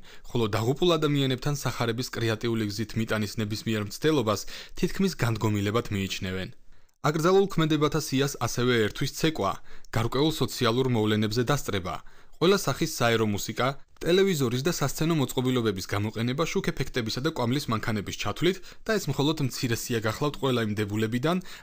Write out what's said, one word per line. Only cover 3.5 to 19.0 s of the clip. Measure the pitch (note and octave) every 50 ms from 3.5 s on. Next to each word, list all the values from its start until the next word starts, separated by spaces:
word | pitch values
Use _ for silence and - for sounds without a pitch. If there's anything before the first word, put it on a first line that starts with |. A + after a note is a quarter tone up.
| A2 G#2 - A#2 A2 G#2+ G#2
მცდელობას | G#2 - - - D3+ D#3+ C#3+ A2+ A2 G#2 G2 - - - - - -
თითქმის | - - - F3 - - F#3+ F#3+ D#3+ -
განდგომილებად | - A2+ A2+ G#2+ A2 A2 G#2+ G2+ G2+ G#2 G#2 A#2 A#2 -
მიიჩნევენ. | G#2 G2 G2 F#2 - - G2+ F#2+ F#2 F#2+ F#2 - - - - - - - - - _ _
აკრძალულ | - C#3 D3+ E3+ D3+ F3+ F#3+ G3 G3+ -
ქმედებათა | - - D#3+ D#3 D#3 D3 D3 D3 - -
სიას | - - C3+ C3 C3+ C#3+ - -
ასევე | - A#2 - - A#2+ B2 B2 A#2
ერთვის | G#2+ G2+ - - - C3
ცეკვა, | - - - D#3+ D#3 D3+ G2+ F#2 E2 - - - - - - -
გარკვეულ | - A2+ A2+ A#2 - B2+ D3 D#3+
სოციალურ | C3+ - B2+ G#2+ - - C#3+ - A2+ B2+ C3 C3
მოვლენებზე | B2 A2+ G#2+ G#2+ G#2+ G#2+ G#2+ G#2 G#2 A#2+ B2
დასწრება, | A2+ C#3+ C#3 - - G2 G2 F2+ F2+ D#2+ D2 - - - - - -
ყველა | - - - F3 G3+ F#3+
სახის | - - C3 - E3+ - -
საერო | - B2+ A#2 A#2 A2 A2+ G#2+
მუსიკა, | G2+ F#2+ - - G#2+ - A#2 C3 C#3 - - - - -
ტელევიზორის | - D#3+ E3+ F#3+ G3 G3 F#3 D3 C#3 A#2 A#2+ B2+ C#3
და | F3
სასცენო | E3+ - D3+ C3+ - - D#3 D#3+ E3+ D#3
მოწყობილობების | C3 B2 - - B2 B2+ B2+ B2+ A2+ A2 G2 F#2 F2+ -
გამოყენება | - G2+ G#2 A2 G#2+ A2 A2+ A#2+ C3 D3 E3+ -
შუქ | - G3 F#3 -
ეფექტებისა | E3 - C#3 - - B2+ A2+ A2 - B2+
და | C3 D#3+ D#3
კვამლის | - A#2+ A2+ B2+ D3 C#3+ -
მანქანების | A2+ G#2+ - - A2+ G#2+ F2+ F2+ F2 - -
ჩათვლით | G#2 G2+ - C#3+ F3 F#3+ - - - - -
და | - - A3
ეს | G3+